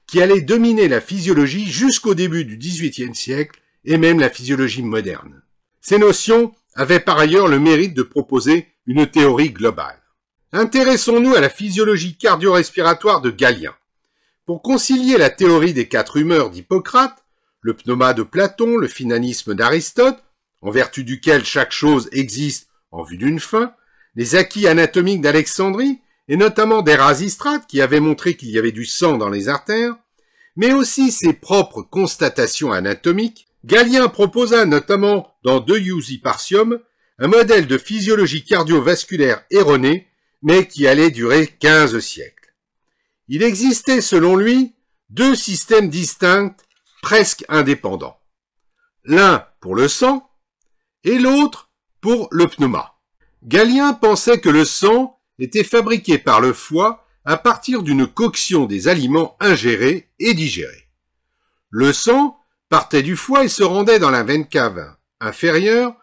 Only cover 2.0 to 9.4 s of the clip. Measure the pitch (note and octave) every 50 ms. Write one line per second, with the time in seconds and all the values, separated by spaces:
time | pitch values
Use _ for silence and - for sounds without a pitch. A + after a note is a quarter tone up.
2 | - A3+ G3 E3 F#3 F3+ D#3+ E3+ D3+ A2+ G#2+ A2 B2 F3 F3 D#3+ E3 C#3+ - -
3 | B2 B2 A2+ - - - C3 C#3+ D3+ - _ _ _ _ _ _ - - D#3+ D#3+
4 | D#3+ E3 E3+ E3 C#3 A#2+ - - B2 B2 C#3 C3 C3+ A#2+ A2 B2+ B2 A2+ A2 A2+
5 | G2+ F#2+ D#2+ C2+ C#2 C#2+ - _ _ _ _ _ _ _ _ _ - - F#3+ G#3
6 | G#3+ G#3 F#3+ - - A3 A3+ A#3 A#3 A3+ - _ _ _ _ - C#3 C3+ F3+ F3
7 | - G3 E3 D3+ D#3 D#3 E3 G3 G3 F3 C#3+ C3+ D3 D#3+ D#3+ D3+ F3+ G3 D#3+ C3
8 | B2 - - D3 C3 - C3+ B2+ A2+ C3+ D#3+ E3+ D#3+ _ _ _ _ - B2+ D3
9 | D3 C#3+ - D#3 C#3+ C#3+ D#3+ -